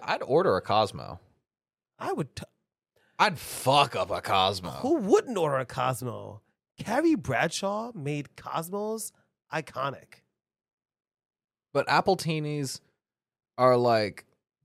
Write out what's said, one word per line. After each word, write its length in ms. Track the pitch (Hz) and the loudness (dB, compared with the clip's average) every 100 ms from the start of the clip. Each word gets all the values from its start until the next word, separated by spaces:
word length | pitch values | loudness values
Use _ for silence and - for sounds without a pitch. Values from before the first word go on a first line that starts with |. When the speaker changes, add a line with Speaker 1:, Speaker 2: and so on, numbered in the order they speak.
Speaker 1:
I'd 200 | - 214 | -4 -4
order 340 | - 151 185 92 | 2 2 4 2
a 40 | |
Cosmo. 580 | - 104 104 73 50 - _ _ _ _ _ _ _ - | 2 2 2 -2 -12 -14 _ _ _ _ _ _ _ -10
Speaker 2:
I 120 | 311 | -6
would 240 | 349 147 - | -4 -6 -8
t- 80 | - _ _ _ _ _ _ - | -18 _ _ _ _ _ _ 0
Speaker 1:
I'd 180 | 202 156 | 0 0
fuck 560 | - - - 143 135 110 | -10 -6 4 4 4 2
up 140 | 92 | -2
a 100 | 90 | -4
Cosmo. 500 | - 101 92 98 90 | 0 2 4 2 -6
Speaker 2:
Who 240 | 67 254 330 | -6 0 0
wouldn't 420 | 196 381 302 214 | 4 2 2 -2
order 200 | 156 135 | 0 0
a 80 | 127 | -4
Cosmo? 760 | - 127 127 123 107 101 104 _ _ _ - | -2 -2 -2 -6 -8 -12 -16 _ _ _ -14
Carrie 380 | - 233 330 294 | -4 2 2 2
Bradshaw 760 | 127 117 156 - 196 208 233 | 0 0 0 -2 -4 -4 -6
made 420 | 226 139 147 139 - | -8 -6 -6 -8 -12
Cosmos 800 | - 139 170 202 214 220 214 _ _ _ - | -8 -6 -6 -6 -6 -8 -10 _ _ _ -10
iconic. 680 | 156 156 - 135 123 - - _ _ _ _ _ _ _ _ _ _ _ _ _ _ _ | -8 -8 -6 -6 -8 -16 -20 _ _ _ _ _ _ _ _ _ _ _ _ _ _ _
Speaker 1:
But 160 | 143 - | -2 2
appletinis 920 | 147 180 180 156 156 151 147 135 - _ _ _ _ _ _ _ - | 2 2 0 0 -4 -4 -4 -6 -8 _ _ _ _ _ _ _ 2
are 200 | 127 123 | 4 6
like, 480 | 120 113 104 78 - _ _ _ | 6 4 2 -4 -20 _ _ _